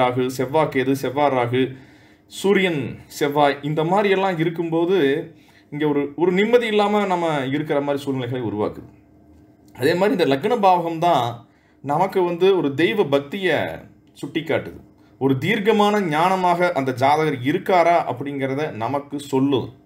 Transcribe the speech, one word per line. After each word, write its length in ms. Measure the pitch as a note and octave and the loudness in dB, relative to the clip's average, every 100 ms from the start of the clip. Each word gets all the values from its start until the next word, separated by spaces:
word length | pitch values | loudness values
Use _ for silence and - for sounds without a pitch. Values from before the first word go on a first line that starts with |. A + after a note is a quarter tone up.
ராகு, 240 | B2+ B2 B2+ C3 | 2 0 -2 -2
செவ்வாய், 340 | C3 D#3 D3+ C#3 | -2 0 0 0
கேது, 200 | B2+ C3+ C3 | 0 0 -2
செவ்வாய், 280 | C3 C#3+ C3 | 0 2 2
ராகு, 260 | A#2 B2+ B2+ - - - - _ _ | 0 0 -2 -4 -20 -20 -20 _ _
சூரியன், 520 | - F#3+ G3 F#3+ D#3 A2+ - - - | -4 0 2 2 0 -6 -10 -16 -4
செவ்வாய், 420 | D3 C#3 C#3+ C#3 | -2 2 2 2
இந்த 200 | D3 D#3 | -4 -2
மாதிரி 280 | D#3 F#3+ G3+ F#3+ | 0 0 2 2
எல்லாம் 240 | F#3+ F3 | 0 0
இருக்கும்போது 600 | D#3+ E3 E3+ E3 F3 F#3+ C#3 D3 D#3+ - _ _ _ | -2 -2 -2 0 0 2 2 0 -6 -14 _ _ _
இங்க 140 | D3 D3+ | -4 0
ஒரு, 160 | C#3+ C#3+ C#3+ | 0 -2 -2
ஒரு 160 | F3+ | 0
நிம்மதி 360 | F#3 A3 A#3+ A3+ | 2 4 2 2
இல்லாம 380 | G#3 G#3 G#3 G3 | 2 2 2 0
நம்ம 300 | F3 E3+ D3 C3 | 0 0 0 -2
இருக்கிற 320 | C#3+ D#3 D3 | -4 -2 -2
மாதிரி 200 | C#3+ C#3+ | 0 -2
சூழ்நிலைகளை 380 | C3+ C3 A#2+ B2+ | -4 -4 -4 -4
உருவாக்குது. 460 | A2+ G#2 G2+ - - - _ _ _ - - _ _ - | -4 -4 -4 -6 -16 -20 _ _ _ -20 -20 _ _ -2
அதே 180 | C3+ | 0
மாதிரி 240 | F3 G3+ G#3+ | 2 2 2
இந்த 100 | D3 | 2
லக்ன 220 | C3+ G3+ A#3+ | 2 0 2
பாவகம் 440 | G3 F3 E3+ E3 F3 | 4 4 2 0 2
தான் 200 | D3+ A#2+ A#2 - _ _ _ | 2 0 -6 -14 _ _ _
நமக்கு 360 | C3+ D3 G3 G3 | -4 -2 0 0
வந்து 240 | F3 F3 F#3 F#3+ | 0 2 2 4
ஒரு 120 | D3+ C3 | 0 0
தெய்வ 280 | F3+ G#3+ D#3+ | 0 2 0
பக்தியை 520 | C#3+ C#3+ G3+ F#3 C#3 F2+ D2+ - - _ - | 0 -2 -4 -2 0 -2 -6 -14 -20 _ -14
சுட்டி 240 | C#3+ D#3+ | -10 -6
காட்டுது. 380 | D3+ A#2 - - - _ _ - | -2 -4 -4 -14 -20 _ _ -4
ஒரு 120 | C3+ C3 | -2 0
தீர்க்கமான 600 | E3+ A3 G3+ G#3 G#3 G#3 F#3 | 0 0 2 2 2 2 0
ஞானமாக 560 | D3+ F3+ F#3 F3+ E3+ F3+ | 0 2 2 2 2 0
அந்த 180 | D3+ C3 | 0 -2
ஜாதகர் 440 | A#2+ C3+ D3+ D#3 C3+ | 0 2 2 0 -2
இருக்காரா 540 | B2 F3+ - F#3 E3+ E3+ - | -2 -2 2 4 4 2 0
அப்படிங்கிறத 520 | A#2+ C#3+ C#3+ C3 C3+ D3+ A2 | -6 -8 -4 -4 -4 -6 -4
நமக்கு 420 | A2+ C#3 C#3 C#3+ - | -4 -4 -6 -10 -4
சொல்லுது. 420 | C3 C3+ C3+ F#2 - | 0 2 0 -2 -12